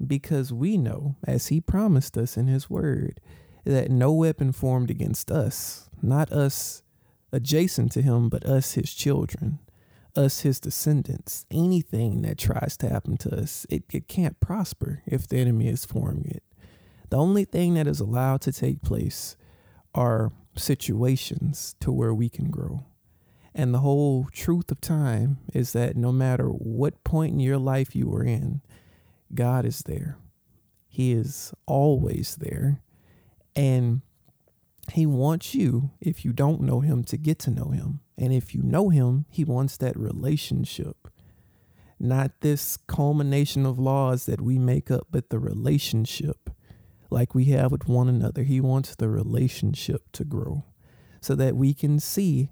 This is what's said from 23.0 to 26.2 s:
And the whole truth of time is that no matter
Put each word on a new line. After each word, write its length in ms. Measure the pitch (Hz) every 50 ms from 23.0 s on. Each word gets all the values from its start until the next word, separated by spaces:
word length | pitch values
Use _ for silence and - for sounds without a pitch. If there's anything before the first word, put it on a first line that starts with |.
| _ _ _ _ _ _ _ _ _ _ -
And 200 | - 139 127 120
the 60 | 123
whole 500 | 139 143 143 143 147 143 135 127 135 -
truth 400 | - - - - 170 175 175 -
of 80 | 131 -
time 600 | - - 165 156 147 131 113 107 110 139 139 - - - -
is 200 | 131 123 - -
that 240 | 117 120 - - 120
no 140 | 117 123 127
matter 340 | 131